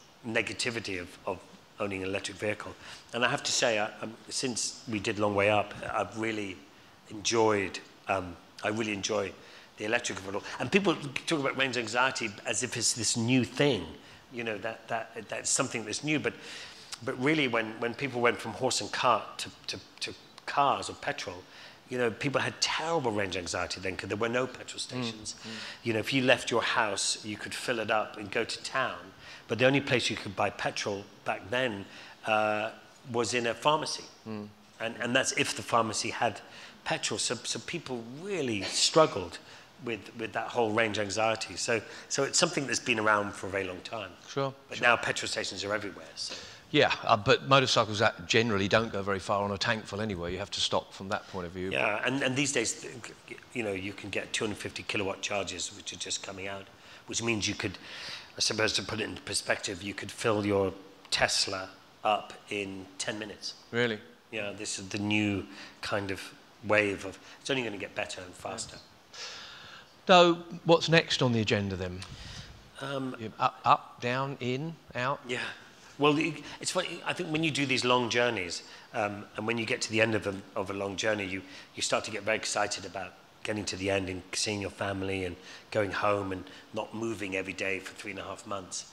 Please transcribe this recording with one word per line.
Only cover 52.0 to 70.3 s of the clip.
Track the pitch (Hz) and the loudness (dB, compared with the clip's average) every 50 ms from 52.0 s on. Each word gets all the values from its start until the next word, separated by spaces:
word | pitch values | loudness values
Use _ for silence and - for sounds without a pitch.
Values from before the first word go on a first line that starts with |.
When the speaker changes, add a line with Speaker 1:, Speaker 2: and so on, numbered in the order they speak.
| 117 | 0
Speaker 1:
and, | 123 131 139 127 | 0 0 0 0
and | 131 127 | 0 0
these | 139 147 127 | 2 0 2
days, | - 123 110 - - - | 2 0 0 0 -2 -6
th-, | - - - 117 - - - - - - 117 - - - - | -8 -12 -12 -12 -14 -14 -16 -16 -16 -16 -16 -16 -16 -10 -6
you | 123 113 | -4 -2
know, | 101 | -2
you | 98 92 95 101 - | -2 -4 -4 -6 -8
can | - - 101 | -8 -8 -6
get | - 107 - - - | -6 -6 -4 -4 -4
two | - 123 | -2 -2
hundred | 104 98 | -2 -4
fifty | - - 101 - - 92 | -4 -8 -8 -8 -8 -8
kilowatt | - - 107 98 95 98 - | -4 -2 -2 -2 -2 -4 -4
chargers, | - - 104 101 95 87 92 85 - - 104 | -4 -4 -2 -2 -2 -4 -4 -6 -6 -8 -8
which | 95 - - 92 | -10 -12 -12 -10
are | |
just | 92 - 95 - - - | -10 -6 -6 -6 -6 -6
coming | - 95 95 95 | -8 -10 -8 -8
out, | 98 98 98 98 - - - - - - - - | -8 -8 -10 -12 -16 -20 -20 -20 -20 -20 -20 -12
which | - 110 - | -4 -4 -2
means | 113 117 113 104 95 | 2 2 2 2 2
you | 104 92 | 0 0
could, | - - 98 87 - - - - - - - - - - - - | 0 -4 -4 -4 -6 -12 -12 -12 -12 -10 -10 -10 -12 -14 -14 -4
I | - | 0
suppose | - - 113 107 110 101 - | 0 0 2 4 2 4 2
to | - 98 | 0 -2
put | - 113 107 | -2 -2 -2
it | 101 | -2
into | 98 92 - | -4 -4 -8
perspective, | - - 98 - - - 113 - - - 98 82 101 | -8 -4 -4 -4 0 0 0 0 0 -6 -6 -4 -6
you | 101 95 | -6 -6
could | - 113 101 | -6 -8 -8
fill | - - - 117 107 107 101 | -8 0 2 2 4 4 4
your | 104 101 98 98 92 - - - - - - - - | 4 4 4 4 2 0 -4 -16 -20 -20 -20 -8 -4
Tesla | - - 127 - - - - - 98 95 95 92 - - - - - - - | 2 2 2 4 4 2 0 0 -2 -4 -6 -8 -10 -18 -20 -20 -18 -2 2
up | 110 104 98 - - - - - - | 2 2 2 0 -6 -14 -16 -10 -6
in | 107 104 98 98 95 95 95 95 - | -4 -4 -4 -4 -6 -10 -12 -14 -10
ten | - - - 107 107 | -6 -6 -6 -4 -6
minutes. | 110 104 - - - - - - - - | -8 -10 -10 -10 -10 -12 -12 -12 -14 -4
Speaker 2:
Really? | 117 120 120 117 110 107 - - - - - - | 0 2 2 2 0 -4 -8 -16 -20 -20 -18 -10
Speaker 1:
Yeah, | 113 110 104 101 | -6 -6 -4 -4
this | 98 101 107 - - - | -6 -6 -6 -6 -6 -6
is | 98 95 | -6 -6
the | 113 104 | -4 -2
new | 101 104 104 107 107 104 101 95 - - - - - - - - | 0 2 2 4 4 4 2 0 -2 -6 -12 -16 -16 -16 -14 -10
kind | - - 110 101 101 98 | -6 -2 -2 -2 -2 -2
of | 95 - - - - - - - - - - | -4 -6 -6 -14 -14 -18 -20 -20 -20 -12 0
wave | 101 104 107 104 101 95 87 - | 4 4 6 6 4 0 -2 -6
of, | 95 90 - - - - - | -10 -10 -12 -16 -20 -20 -12
it's | - - | -4 -2
only | 139 131 120 | -2 0 0
gonna | 110 101 | -2 -4
get | 95 98 92 - | -6 -8 -8 -6
better | 104 98 - - 95 | -6 -6 -6 -6 -10
and | 92 90 87 | -12 -14 -14
faster. | - - 98 95 - - - - | -10 -8 -8 -6 -6 -8 -10 -12
Speaker 2:
Yeah. | - - - - - - - - - - - - - - - - - - - - - - - - - - | -18 -18 -20 -20 -20 -20 -20 -14 -12 -12 -12 -12 -12 -14 -16 -16 -16 -16 -16 -18 -18 -20 -20 -20 -8 6
So, | - 185 180 175 175 | 10 10 12 12 10